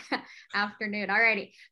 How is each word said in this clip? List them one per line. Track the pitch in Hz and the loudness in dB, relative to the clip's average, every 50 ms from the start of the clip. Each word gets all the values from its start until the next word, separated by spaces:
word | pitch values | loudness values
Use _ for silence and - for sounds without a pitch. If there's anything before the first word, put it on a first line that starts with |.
| - - 269 - - | -6 -4 -4 -4 -4
<laughs> | - - - - _ - | -10 -18 -20 -16 _ -2
afternoon. | 202 208 208 - - 220 208 202 208 202 185 | -2 -2 -2 -4 -6 -6 -4 -4 -4 -2 0
Alrighty, | 196 214 226 226 220 208 185 - _ - - - | 2 4 4 4 4 2 -2 -8 _ -20 -20 -20